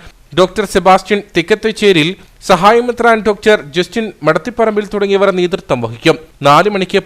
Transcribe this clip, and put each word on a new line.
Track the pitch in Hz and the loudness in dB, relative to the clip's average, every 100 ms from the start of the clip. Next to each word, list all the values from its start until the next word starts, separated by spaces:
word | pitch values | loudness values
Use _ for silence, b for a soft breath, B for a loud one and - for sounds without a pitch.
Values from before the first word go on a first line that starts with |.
| B _ _ 139 | B _ _ -2
ഡോക്ടർ | 180 202 202 | 0 0 -4
സെബാസ്റ്റ്യൻ | 196 185 185 - 208 - | 0 2 2 2 -6 -4
തെക്കത്തെച്ചേരിൽ, | - 160 214 220 - 208 175 151 190 b _ - | -6 -2 -2 -2 0 2 2 0 -4 b _ -2
സഹായമെത്രാൻ | 180 202 233 247 233 233 226 214 | 2 4 2 0 -2 0 0 -2
ഡോക്ടർ | 208 214 214 147 | -2 0 0 0
ജസ്റ്റിൻ | 147 175 - 220 - 151 | -6 -4 -6 -8 -4 -2
മടത്തിപ്പറമ്പിൽ | 165 247 226 220 214 202 | -2 -4 -2 -2 -2 -6
തുടങ്ങിയവർ | 208 202 196 196 185 | -6 -2 0 0 0
നേതൃത്വം | 175 180 - 135 | -4 -4 -4 -6
വഹിക്കും. | 113 117 160 151 - _ 143 | -6 -4 -2 -2 -4 _ 2
നാല് | 147 196 | 4 2
മണിക്ക് | 202 185 196 | -2 -2 -4